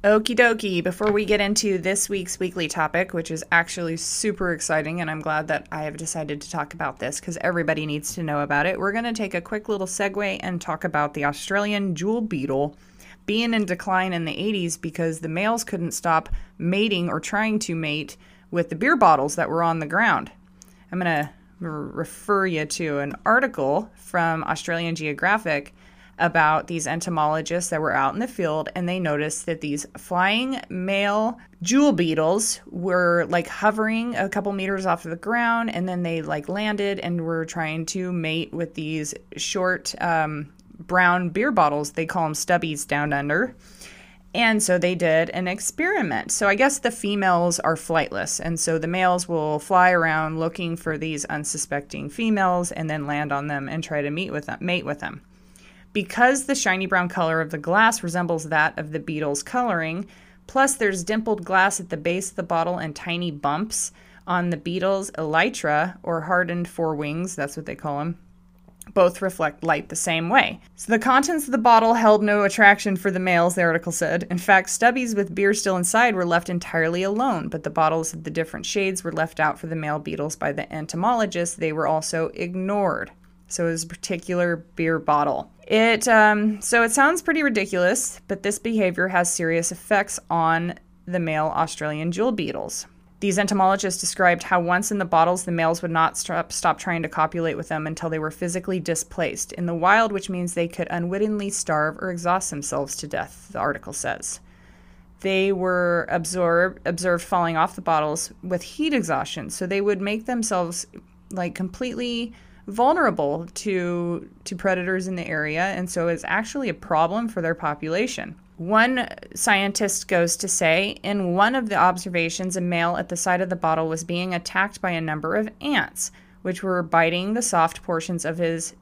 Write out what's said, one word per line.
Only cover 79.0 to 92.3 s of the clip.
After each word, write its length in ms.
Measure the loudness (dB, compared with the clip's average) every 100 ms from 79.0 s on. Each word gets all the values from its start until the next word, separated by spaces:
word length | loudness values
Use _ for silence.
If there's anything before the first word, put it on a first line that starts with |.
were 80 | -4
left 260 | -4 -4 0
out 200 | 0 0
for 80 | -6
the 100 | -6
male 220 | -4 -4
beetles 380 | -4 -6 -6 -2
by 160 | -4
the 200 | -4 -6
entomologists. 840 | -8 -6 -2 0 0 0 -2 -4
They 200 | -2 -4
were 120 | 0 0
also 440 | 0 -2 -2 -2
ignored. 800 | -4 -6 -4 -2 0 0 -2 -6 -14 _ _ -12
So 140 | -4 -2
it 60 |
was 120 | -2
a 40 | -6
particular 680 | -10 -6 -6 -2 0 0 0 -6 -2
beer 220 | 0 0
bottle. 520 | 2 4 4 0 -6 -14 0
It, 400 | 4 4 4 6
um, 540 | 8 8 6 2 0
so 200 | 2 4
it 100 | 4
sounds 280 | 4 4 4
pretty 220 | 2 2
ridiculous, 760 | 2 2 0 2 2 2 -2 -8 -8
but 160 | -4
this 160 | -2 -2
behavior 500 | -2 2 2 2 2
has 220 | 2 2
serious 400 | 0 0 0 -2
effects 480 | -6 0 0 2 -6 -2
on 440 | 0 2 2 0 -8 -16 -20
the 160 | -6 -2
male 320 | 0 0 0
Australian 580 | 0 -2 -2 -6 -4 -4
jewel 200 | 0 0